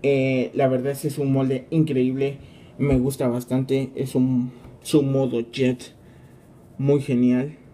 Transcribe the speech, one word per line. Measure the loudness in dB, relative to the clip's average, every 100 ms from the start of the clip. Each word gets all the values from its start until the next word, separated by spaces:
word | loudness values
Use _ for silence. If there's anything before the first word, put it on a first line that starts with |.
Eh, | 2 2 2 0 0
la | 0 2
verdad | 2 -2
es | -4
que | -6
es | -2
un | 0
molde | 2 0 -2 0
increíble, | 0 2 2 0 0 -4 -4 -18 -20 -20 -4
me | 0 2
gusta | 0 -2 -2
bastante, | -2 -2 -4 0 -2 -2
es | -6 -4
un, | 0 2 0 -2 -8 -20 -18
su | 0 2
modo | 2 0 0 -2 -6
jet | -2 0 -2 -10 -20 -20 -20 -20 -20 -20 -20 -20 -4
muy | 0 0
genial | 2 2 2 2 -2 -10 -20